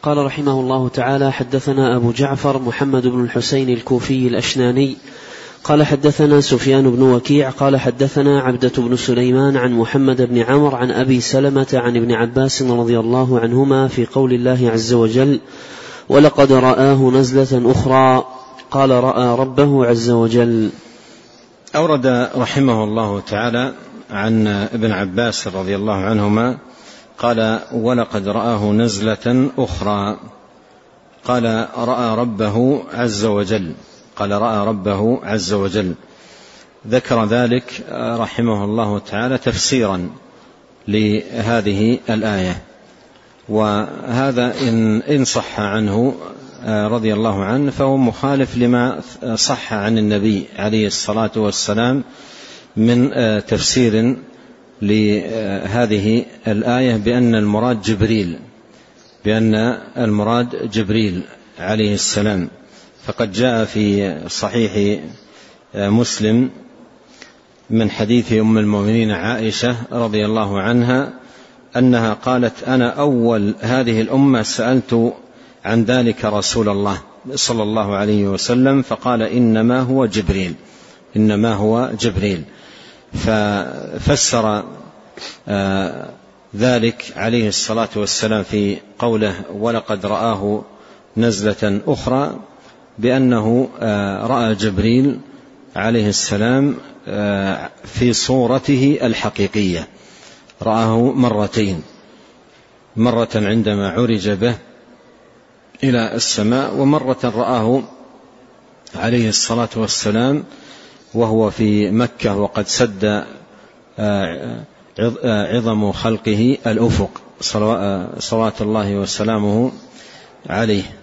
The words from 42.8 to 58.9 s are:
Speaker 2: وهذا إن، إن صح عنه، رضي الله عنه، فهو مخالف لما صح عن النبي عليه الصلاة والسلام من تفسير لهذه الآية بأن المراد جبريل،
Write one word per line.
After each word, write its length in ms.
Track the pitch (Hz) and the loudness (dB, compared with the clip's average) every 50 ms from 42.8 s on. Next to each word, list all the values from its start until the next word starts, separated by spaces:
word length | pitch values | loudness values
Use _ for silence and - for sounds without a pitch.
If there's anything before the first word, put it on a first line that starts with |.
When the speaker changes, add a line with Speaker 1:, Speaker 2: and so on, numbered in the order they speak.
| - - - - - - _ - _ - - - _ - | -20 -20 -20 -20 -20 -20 _ -20 _ -20 -20 -20 _ -4
Speaker 2:
وهذا 1080 | 104 107 107 107 104 104 104 - - - - 127 117 123 135 139 131 120 123 123 117 - | 0 0 2 2 0 0 -2 -4 -8 -12 -8 -4 -2 0 0 0 0 0 0 0 -2 -2
إن، 420 | 135 123 113 113 110 110 104 107 - | -2 0 2 2 2 2 0 -2 -2
إن 220 | - 147 143 131 | 0 0 0 2
صح 360 | - - 123 101 - - - | 0 0 -4 -4 -4 -6 -4
عنه، 540 | 107 101 98 110 110 104 98 107 120 135 131 - 82 87 - - - - - - - | -4 -2 0 0 0 0 0 0 0 0 -2 -4 -12 -16 -16 -18 -20 -20 -20 -14 -8
رضي 480 | 113 110 107 104 107 113 120 110 110 107 | -4 -2 -2 0 0 -2 -2 0 0 0
الله 300 | 104 110 113 101 98 98 | 0 0 -2 -2 -2 -2
عنه، 260 | 95 113 131 147 139 | -2 0 0 0 -2
فهو 260 | 123 - 143 135 135 | -2 0 0 0 2
مخالف 600 | 135 131 120 110 - - 135 143 139 135 120 - | 2 2 0 0 -2 -2 -2 0 0 0 -2 0
لما 440 | 120 123 120 123 123 120 127 117 76 - - - - - 127 113 | 0 2 2 4 2 2 0 -2 -4 -10 -14 -16 -12 -8 -6 -4
صح 380 | 110 - - 139 117 - - 117 | -2 -2 -2 -2 -4 -6 -6 -6
عن 260 | 107 101 107 113 113 | -4 -2 0 0 0
النبي 480 | 107 104 104 104 98 110 107 98 - - - - | 2 2 0 2 2 0 0 0 -4 -8 -10 -6
عليه 280 | 98 107 107 110 107 | -4 -2 0 0 0
الصلاة 440 | 101 92 - - - 104 110 113 107 - | 0 -2 -4 -4 -4 -2 -2 -2 -2 -2
والسلام 680 | 113 107 104 101 - - - 104 107 117 120 131 139 123 - - - - - - - - - - - - - - | -2 -2 -2 -2 -4 -4 -4 -2 0 0 0 0 0 -4 -6 -14 -20 -20 -20 -20 -20 -20 -20 -20 -20 -20 -12 -2
من 340 | 110 110 117 120 120 123 143 107 123 123 110 107 104 101 | 0 2 4 4 4 2 2 2 0 0 2 0 0 -2
تفسير 680 | - 113 101 - - - 135 127 117 107 110 110 120 131 - - - - - - - - - - - - - 107 | -2 -2 -2 0 0 0 2 2 2 2 2 0 0 -2 -4 -8 -20 -20 -20 -20 -20 -20 -20 -20 -20 -12 -6 -2
لهذه 1400 | 101 104 107 107 104 104 107 - - 113 113 110 98 98 98 - 98 101 120 123 110 107 104 98 107 110 120 - - - - - | 0 2 2 2 2 2 0 -2 -4 -6 -6 -6 -4 -6 -6 -6 -4 0 0 0 2 0 0 0 2 0 0 0 -4 -12 -10 -4
الآية 500 | 113 107 104 110 113 120 127 131 127 117 | -4 -2 -2 0 0 0 0 2 0 0
بأن 380 | 110 101 110 120 123 123 120 117 | 0 0 0 0 2 2 2 2
المراد 480 | 110 104 104 104 107 113 123 123 110 95 | 2 2 2 0 0 0 0 -2 -2 -2
جبريل، 560 | 95 113 98 104 110 113 110 101 87 80 71 - - - - - _ - - - _ | -2 0 0 2 0 2 0 0 -2 -6 -10 -14 -20 -20 -20 -20 _ -20 -20 -20 _